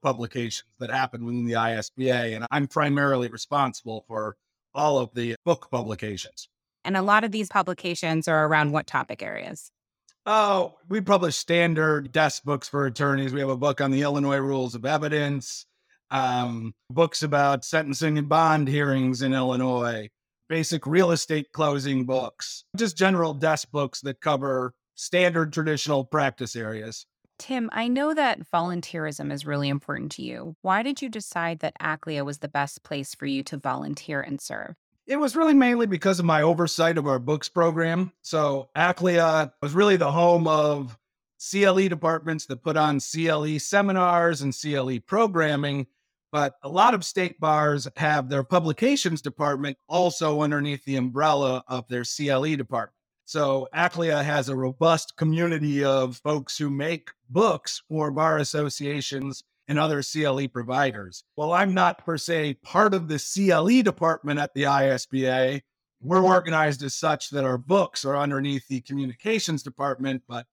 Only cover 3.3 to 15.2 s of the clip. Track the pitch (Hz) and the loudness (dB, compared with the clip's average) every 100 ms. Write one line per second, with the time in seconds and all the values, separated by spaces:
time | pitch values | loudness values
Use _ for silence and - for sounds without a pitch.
3.3 | 113 - 143 131 - 117 110 - 110 107 | -8 -4 -2 -2 -4 -10 -12 -8 -8 -8
4.3 | - _ _ _ 135 151 139 117 123 117 | -10 _ _ _ -2 2 2 0 -4 -6
5.3 | 113 170 170 - 123 110 107 107 95 - | -2 -2 -2 -2 -6 -4 -6 -8 -8 -12
6.3 | - - _ _ _ - 190 196 214 220 | -16 -20 _ _ _ -4 -2 2 2 2
7.3 | 220 202 202 185 175 180 165 165 160 160 | -4 -2 0 0 -4 -6 -4 -2 0 2
8.3 | 156 151 156 147 147 - 139 - 113 - | 2 4 2 2 0 -2 -4 -6 -10 -10
9.3 | 104 - - - _ _ _ _ _ - | -10 -10 -14 -18 _ _ _ _ _ 0
10.3 | 220 208 190 175 - 170 208 185 196 170 | 2 4 2 0 -6 -6 -2 4 4 4
11.3 | - - 170 170 156 156 151 135 156 151 | -2 0 2 2 2 2 0 0 0 0
12.3 | - 139 139 - 143 139 120 143 139 135 | 0 -4 -4 -4 -4 -2 0 0 0 -2
13.3 | 139 135 127 143 135 139 135 143 143 139 | -2 -2 0 -2 0 0 0 0 0 0
14.3 | 139 139 135 123 117 127 151 147 151 | 0 0 -2 -4 -4 -2 -2 0 -2